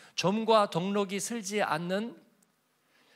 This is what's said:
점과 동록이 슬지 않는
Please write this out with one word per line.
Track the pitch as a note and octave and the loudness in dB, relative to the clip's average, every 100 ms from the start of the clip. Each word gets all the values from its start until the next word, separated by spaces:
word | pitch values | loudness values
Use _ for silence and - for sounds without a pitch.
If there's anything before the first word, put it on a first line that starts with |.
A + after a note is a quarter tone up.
| - - | -14 -2
점과 | E3+ G#3+ A3 A3 G#3 | 0 0 4 4 4
동록이 | E3 F#3+ G3+ G3 G3 | 0 0 -2 -2 -4
슬지 | - A#3+ F#3+ G#3 | -6 -8 -4 -2
않는 | - D3+ F3 G3 A#3 - _ _ _ _ _ _ _ _ _ | 0 -2 -2 -4 -4 -12 _ _ _ _ _ _ _ _ _